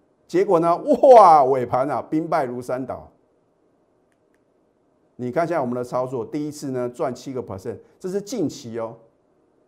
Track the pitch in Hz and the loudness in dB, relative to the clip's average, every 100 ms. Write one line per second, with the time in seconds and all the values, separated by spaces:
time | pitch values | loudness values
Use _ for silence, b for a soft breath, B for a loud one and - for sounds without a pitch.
0 | _ _ _ 175 185 170 170 170 254 277 | _ _ _ -2 2 2 2 0 0 4
1 | 285 240 185 156 131 135 120 127 143 120 | 8 10 10 8 4 0 -2 -2 -2 -4
2 | - 156 165 165 131 123 123 127 127 90 | -4 -6 -2 -4 -4 -8 -8 -8 -8 -14
3 | 76 _ _ _ _ _ _ _ _ _ | -16 _ _ _ _ _ _ _ _ _
4 | _ _ _ _ _ _ _ _ _ _ | _ _ _ _ _ _ _ _ _ _
5 | _ - 123 139 165 170 123 123 123 127 | _ -12 -8 -4 -2 -2 -4 -6 -6 -6
6 | 131 131 107 151 151 147 143 127 123 123 | -6 -8 -8 -8 -10 -10 -8 -6 -8 -6
7 | 147 123 147 131 - 95 123 101 b b | -8 -8 -12 -12 -10 -12 -12 -16 b b
8 | 185 196 202 247 151 - 117 113 113 117 | -10 -8 -8 -6 -6 -8 -14 -10 -10 -12
9 | _ _ _ _ _ _ | _ _ _ _ _ _